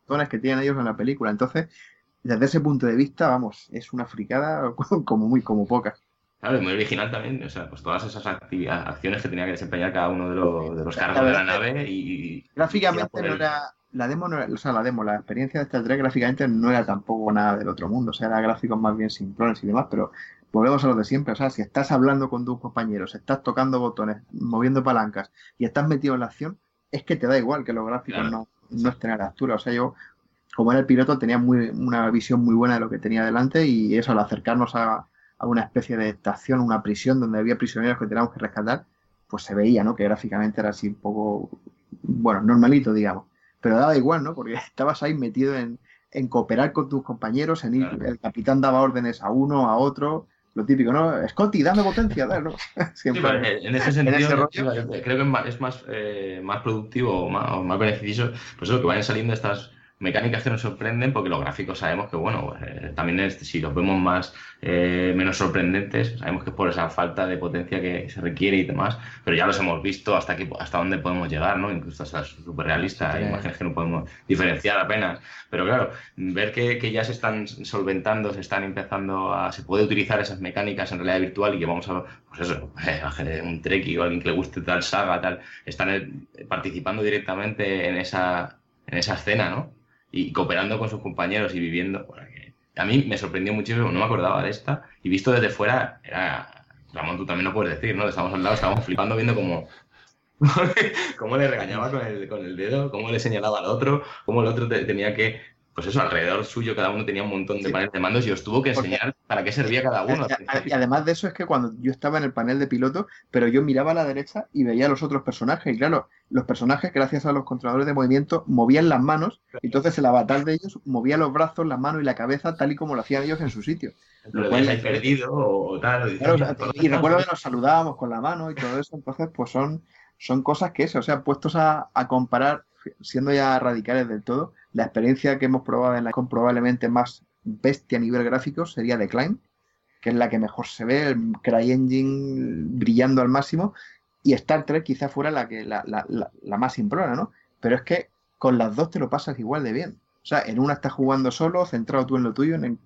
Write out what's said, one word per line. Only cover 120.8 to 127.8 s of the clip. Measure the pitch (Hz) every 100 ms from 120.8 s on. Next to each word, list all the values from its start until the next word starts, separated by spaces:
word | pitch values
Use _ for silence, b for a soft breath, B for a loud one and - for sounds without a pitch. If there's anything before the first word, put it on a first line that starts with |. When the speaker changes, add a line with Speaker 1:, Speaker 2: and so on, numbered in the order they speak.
Speaker 1:
movía | 139 120 127 156
los | 147
brazos, | 147 160 170 160
las | 127
manos | 143 156
y |
la | 139 120
cabeza | 120 139 170
tal | 165 143
y | 143
como | 156
lo | 127
hacían | - 139
ellos | 147 156
en | 139
su | 104
sitio. | 123 165 - - b b
Speaker 2:
Pero | 107 107
Speaker 1:
Lo | 104
cual | 123 135
Speaker 2:
lo |
ahí | 120
perdido | 113 107 131 135 127
o, | 143 104 98 87 -
o |
tal. | 120 123
O | 113 95
Speaker 1:
Claro, | 147
Speaker 2:
dices, | 156 143 139
Speaker 1:
o | 107
sea, | 143
y | 160
recuerdo | 143 156 175
que | 185
nos | -
saludábamos | 135 123 135 165